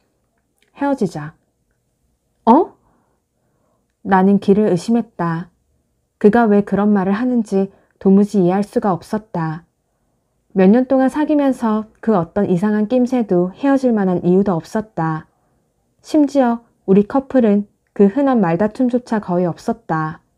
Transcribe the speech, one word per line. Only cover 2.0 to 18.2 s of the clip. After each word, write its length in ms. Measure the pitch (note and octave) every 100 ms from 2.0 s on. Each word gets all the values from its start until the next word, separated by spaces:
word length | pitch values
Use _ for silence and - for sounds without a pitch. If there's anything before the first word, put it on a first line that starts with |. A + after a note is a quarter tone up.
| _ _ _ _ -
"어?" 300 | C4+ G#4 _ _ _ _ _ _ _ _ _ _ _ _ _
나는 360 | F#3+ F#3+ F#3+ G3+
기를 300 | G#3 G3 G#3+
의심했다. 840 | F3 - A#3 A3+ - E3+ E3 F#3 _ _ _ _ _ _ -
그가 260 | G#3 A#3+
왜 160 | A3+ G3+
그런 300 | G3+ F#3+ G#3
말을 200 | G3+ F#3
하는지 600 | G3+ B3+ A#3+ G#3 G3 G3 _ _ _
도무지 440 | G3 G3 G#3 G#3
이해할 200 | F3 F#3+
수가 300 | G3+ A#3+ G#3+
없었다. 720 | E3+ - G#3+ - F3 D#3+ D#3+ - _ _ _ _ _ _ _ _
몇 140 | F#3+ F#3+
년 180 | A#3+ C4
동안 220 | C4+ C4
사귀면서 800 | D4+ D4 D4+ C#4 B3+ A3+ G#3+ G#3+ _
그 160 | - G3+
어떤 340 | E3 G3+ G3+
이상한 360 | F3 G#3 G#3+ G#3+
낌새도 680 | B3+ B3 B3+ G#3+ F3+ F3+
헤어질 380 | - C#4 C4+ B3+
만한 320 | G#3+ F#3+ F3+
이유도 280 | F3 F#3 G3+
없었다. 720 | E3 - A3 G#3+ - D#3+ D#3+ - _ _ _ _ _ _ _
심지어 580 | - D#4 C#4+ C#4+ A#3+ A#3 - _
우리 220 | - G3 G3+
커플은 600 | C#4 C4+ C4 A3 G3+ G#3 _ _
그 120 | - G3
흔한 340 | B3+